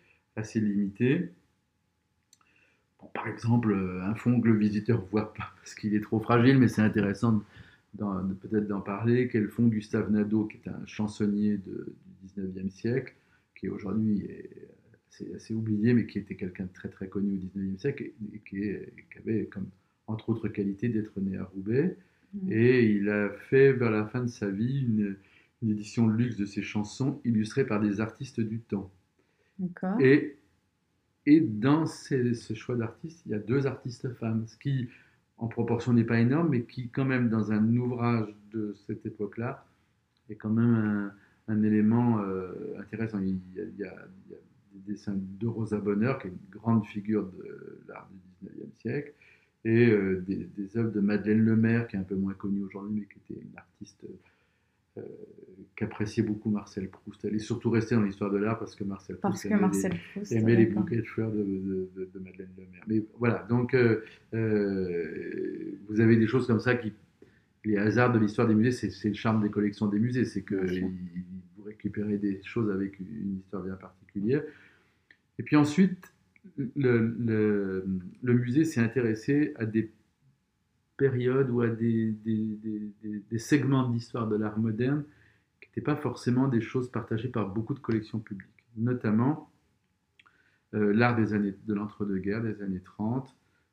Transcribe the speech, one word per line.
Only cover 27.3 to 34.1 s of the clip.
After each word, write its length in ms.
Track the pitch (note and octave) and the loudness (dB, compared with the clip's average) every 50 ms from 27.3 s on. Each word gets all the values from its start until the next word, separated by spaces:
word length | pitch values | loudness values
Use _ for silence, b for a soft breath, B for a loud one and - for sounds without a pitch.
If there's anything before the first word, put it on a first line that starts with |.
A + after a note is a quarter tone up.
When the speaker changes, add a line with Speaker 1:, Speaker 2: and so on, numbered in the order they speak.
| A#2 G#2+ G#2+ A2 - C3+ C3 | 0 0 0 0 0 0 0
Speaker 1:
par 160 | - A2 G#2 | 0 0 0
des 200 | G#2+ G#2 G2 G2+ | 0 0 0 0
artistes 400 | A2 A2 - - C3+ - - A#2+ | -4 -4 -6 -10 -14 -10 -6 -4
du 180 | A2 G#2+ A2 A#2 | -4 -4 -4 -8
temps. 320 | - - G#2+ G2 F#2+ F#2 - _ _ _ _ _ _ _ _ _ _ _ _ - | -8 -6 -6 -6 -6 -8 -14 _ _ _ _ _ _ _ _ _ _ _ _ -8
Speaker 2:
D'accord. 400 | F#3 F3 F3 - - F#3 G3+ A#3 | -8 -8 -8 -6 -6 -4 0 4
Speaker 1:
Et, 360 | C3+ C3 C#3 D#3 - - - - _ _ _ _ _ _ _ _ _ _ _ _ _ _ _ _ - | 6 6 6 6 4 0 -8 -14 _ _ _ _ _ _ _ _ _ _ _ _ _ _ _ _ 4
et 140 | C#3+ D3 E3 | 6 6 6
dans 460 | D#3+ A2+ G#2+ G#2+ G#2+ C3+ D3 D#3+ D#3+ | 6 4 0 0 2 4 4 4 2
ces, 480 | - - - - - D3 B2+ B2 A#2+ A#2 | 0 -4 -8 -8 -4 -2 0 0 0 0
ce 200 | A#2 - - A2 | -2 -4 -8 -10
choix 200 | A2 - - B2 | -8 -6 -6 -4
d'artistes, 480 | A#2+ A2+ G#2+ - - - D#3+ - - - | -4 -4 -4 -6 -10 -14 -14 -14 -14 -10
il 60 | A2+ | -8
y 40 | A2 | -8
a 20 | G#2 | -6
deux 300 | G2+ G#2 B2 C#3 C3 C3 | -2 0 0 0 0 0
artistes 440 | A#2+ - - C3 A#2 - - C3 | -2 -6 -8 -12 -10 -8 -8 -10